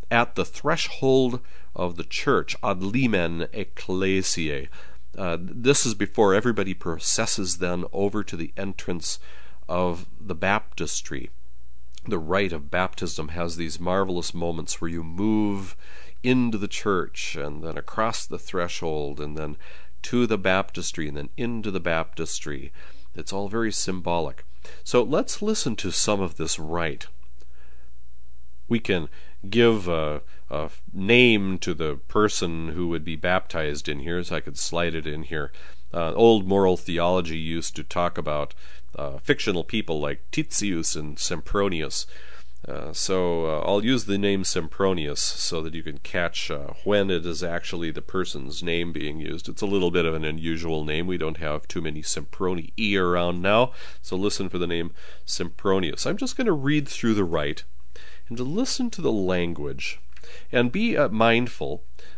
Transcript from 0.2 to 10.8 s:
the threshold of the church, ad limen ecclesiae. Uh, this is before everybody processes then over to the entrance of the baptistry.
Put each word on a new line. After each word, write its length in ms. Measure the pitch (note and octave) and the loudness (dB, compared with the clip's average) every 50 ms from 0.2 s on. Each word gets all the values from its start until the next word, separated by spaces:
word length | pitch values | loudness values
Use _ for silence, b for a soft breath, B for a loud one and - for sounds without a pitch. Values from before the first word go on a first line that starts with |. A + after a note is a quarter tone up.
| A#2+ - - | 2 2 2
the 100 | G2 F2 | 0 0
threshold 960 | - - - - D3 E3 D#3 - - - - C3+ C3 C3 C3 C3 B2 A#2+ B2 b b b b b b b | 0 0 0 0 0 0 2 0 -2 0 0 2 4 6 6 6 4 2 0 b b b b b b b
of 220 | - F2+ F2+ E2 E2+ | -2 -2 0 0 -2
the 80 | D#2+ | -2
church, 500 | - - - - C#3+ B2 F2+ - - - - - | -2 -2 -2 2 2 2 2 2 0 -2 0 0
ad 180 | G#2+ G2 F2+ | 0 0 2
limen 680 | F#2 G2 A2 C3+ C3+ A#2 G#2 F#2 E2+ E2 E2 E2 E2 - | 0 0 2 2 2 4 4 4 2 2 0 0 -2 -2
ecclesiae. 1200 | - G#2+ F#2 - - - - - F#2 F#2 F#2+ F#2+ F#2+ F#2+ F#2 - - F2 D#2+ D2 C#2+ C2+ C2+ - B B B B B B B - - - | -2 -2 -2 -2 -4 -4 -2 -2 0 0 2 2 2 2 2 2 0 0 0 0 0 -2 -2 -2 B B B B B B B -4 -4 -2
Uh, 200 | G2 F2 E2+ E2+ | -2 -2 -2 -2
this 440 | F2+ F#2+ G2+ A#2+ A#2 C3 C#3 - - B2 | -2 -2 -2 0 4 4 4 4 4 0
is 80 | G#2+ | 0
before 380 | G2+ G#2 - - - G#2+ G2 F#2 | 0 -2 -2 2 2 4 4 4
everybody 400 | G#2 A2 B2 A2 G#2+ G2 F#2+ F2+ | 4 2 2 0 0 0 -2 -2
processes 840 | - - F#2 E2 E2 - - - - A2+ - - G#2+ G2 F2 - - | -2 -2 -2 -2 -2 -2 -2 0 0 0 0 0 -2 0 -2 -2 -2
then 260 | F2+ F2+ F2+ F2 F2 - | 0 -2 -2 -2 -2 -2
over 320 | - G2 G2 G2+ F#2+ G#2+ G2 | -2 0 0 0 0 0 -2
to 140 | - - D#2+ | -2 -2 -4
the 160 | E2 - - | -4 -4 -2
entrance 640 | - G2 G2 F#2 - - - F2+ E2 - - - - B B B B B B B B B - | -2 -2 -2 -2 -2 -2 -2 -2 -2 0 -2 -2 -2 B B B B B B B B B 0
of 380 | E2+ F2+ F2+ F2+ F2 E2+ F2 - - - | 0 2 2 2 0 0 -2 -2 -2 -2
the 140 | A2+ G2 F2 | -2 -2 -2
baptistry. 960 | D#2+ F#2+ F#2+ G2+ G#2+ - - - - | 0 2 2 2 2 0 0 -2 -2